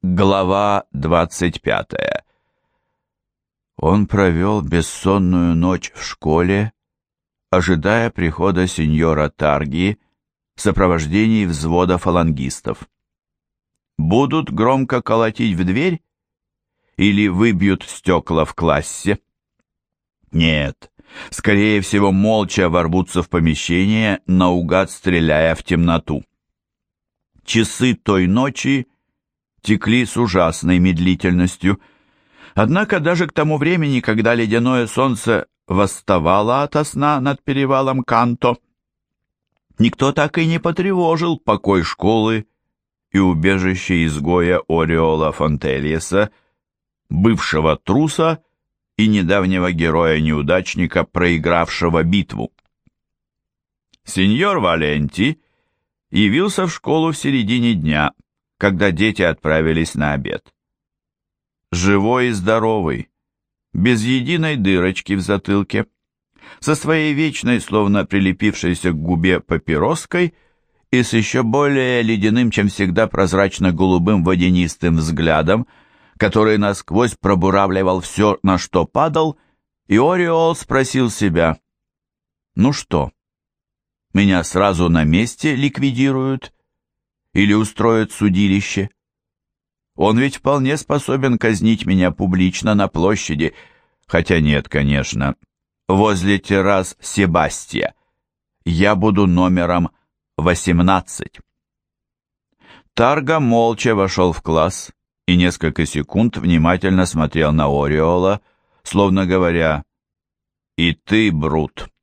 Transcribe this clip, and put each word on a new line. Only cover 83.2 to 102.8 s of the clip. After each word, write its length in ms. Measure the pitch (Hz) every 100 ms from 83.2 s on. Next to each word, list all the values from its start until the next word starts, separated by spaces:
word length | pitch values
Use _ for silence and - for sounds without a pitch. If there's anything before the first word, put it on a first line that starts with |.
| _ _ _ _ _ _ _ _ _
меня 320 | - 101 92
сразу 460 | 85 92 101 85 85
на 140 | 82
месте 520 | 76 85 117 - 156 135
ликвидируют 960 | 139 135 139 120 139 131 131 135 - _ _ _ _ _ _ _ _
или 200 | - 104
устроят 580 | 104 104 - 113 113 110
судилище?» 800 | - 104 92 101 95 98 - 98 _ _ _ _ _ _ _ _ _ _
Он 240 | - 98 110
ведь 200 | 135 -
вполне 380 | 131 143 131 151
способен 640 | - 143 - 131 131 120
казнить 480 | 117 104 107 110 -
меня 240 | 92 90
публично 640 | 80 101 92 90 90 107
на 140 | 104 98
площади, 640 | - 90 104 - 78 80 - - _ _ _ _
хотя 320 | 87 87 87
нет, 280 | 76 73 -
конечно, 680 | 73 71 71 65 - 69 - _ _ _ _ _
возле 540 | 95 107 98 95 101
террас 560 | - 98 95 98 92 -
Себастья. 920 | - - 95 85 76 - - - - _ _ _ _ _ _ _
Я 320 | - 82 101 104
буду 320 | 107 98 98
номером 640 | 87 90 90 87 87 85 _ _ _ _ -
восемнадцать. 1040 | 80 85 - 87 87 92 - - - - _ _ _ _ _ _ _ _ _ _ _ _ _ -